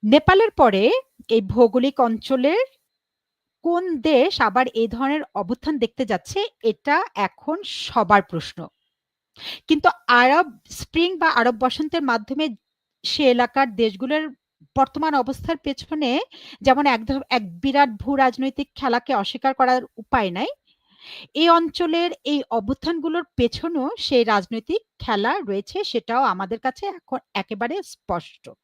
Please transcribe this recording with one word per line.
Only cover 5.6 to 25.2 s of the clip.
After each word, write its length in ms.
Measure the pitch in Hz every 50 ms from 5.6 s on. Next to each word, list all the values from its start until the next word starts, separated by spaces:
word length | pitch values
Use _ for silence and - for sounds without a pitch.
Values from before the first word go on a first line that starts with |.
| - 294 311 277
দেখতে 280 | 233 220 _ - 262
যাচ্ছে, 400 | 208 220 180 _ - - 392 403 453 _ _ -
এটা 420 | 226 214 _ _ 285 285 330 381 - _
এখন 480 | - 208 185 _ _ - - 311 370 403
সবার 580 | - - - - - - 247 214 170 202 202
প্রশ্ন। 460 | 190 _ - 165 - - - - 160 - _ _ _ _ _ _ _ _ _ _ _ _ _ _ - - - - _ -
কিন্তু 220 | 320 302 - 349 - - _ -
আরব 520 | 247 240 247 254 277 320 370 311 233 - _ _
স্প্রিং 480 | - - - - - 320 339 359 381 330
বা 120 | 311 320
আরব 260 | 302 240 233 240 247 214
বসন্তের 420 | 262 254 240 - 320 311 - 339
মাধ্যমে 540 | 294 262 240 233 214 - 269 269 311 311 226 - _ _ _ _ _ _ _ _ _
সে 260 | - - - 302 262
এলাকার 440 | 247 240 247 240 _ 269 269 247 208
দেশগুলোর 540 | 190 233 220 196 190 247 254 294 311 311 311 269 _ _ _ _ _ _ _ _ 262
বর্তমান 380 | 269 269 _ 285 302 320 294
অবস্থার 420 | 277 247 240 269 - - - 285 277
পেছনে 640 | _ 294 277 - - _ 320 311 294 247 240 302 453 _ - - - - - -
যেমন 240 | - 269 262 262 294
এক 200 | 285 254 226 226
ধ-, 160 | - 269 277 269 _
এক 300 | - 247 214 185 165 170
বিরাট 300 | - 277 247 285 285 269
ভূ 260 | 220 202 - 240 277
রাজনৈতিক 540 | 269 269 262 247 - 262 269 269 - 285 _ _
খেলাকে 400 | - 277 262 233 240 240 - 269
অস্বীকার 380 | 214 196 - - - _ 269 269
করার 280 | _ 269 247 254 254 240 - _ -
উপায় 340 | 220 _ - 254 214 190
নাই, 160 | 175 180 233 415 571 _ _ _ _ _ _ _ _ _ - - - - - - _
এই 160 | - 320 339
অঞ্চলের 640 | 339 339 339 320 - - 349 330 311 339 339 349 320 - _
এই 200 | 254 294 285 262 _
অভ্যুত্থানগুলোর 720 | - 233 202 202 269 - - 311 349 330 277 330 311 339 320 _ _
পেছনেও 540 | - 247 233 - - - 330 339 302 254 285 453 453
সেই 260 | - - 277 247 233
রাজনৈতিক 580 | 226 214 202 185 - 233 226 220 _ 320 440 _ _ _ _
খেলা 400 | - - 226 202